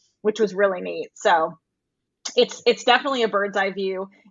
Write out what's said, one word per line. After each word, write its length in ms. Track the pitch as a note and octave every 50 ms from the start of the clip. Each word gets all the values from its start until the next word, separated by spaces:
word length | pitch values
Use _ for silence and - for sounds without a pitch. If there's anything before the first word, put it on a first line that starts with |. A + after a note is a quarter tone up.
| _ _ _ _
which 180 | - G#3 G#3+ -
was 140 | A3 G3 F#3
really 260 | F#3 G3+ G3 F#3 F3+
neat. 280 | F#3 F3+ E3+ E3 D#3 - _
So 420 | - - G#3 A3+ A3 - - D#3+ - _ _ _ _ _ _ _ _ _ _ _ _ - - -
it's, 260 | A#3+ B3 - - - -
it's 180 | A#3 A#3 - -
definitely 380 | B3 A#3+ B3 - C#4+ C4+ B3+ A3+
a 40 | G#3+
bird's 280 | G3 G3+ G3+ G3+ G3 G3+
eye 140 | G3 G3
view. 380 | F#3+ G3 G3 F#3+ F#3+ F#3 G3 G3 _ _ _ _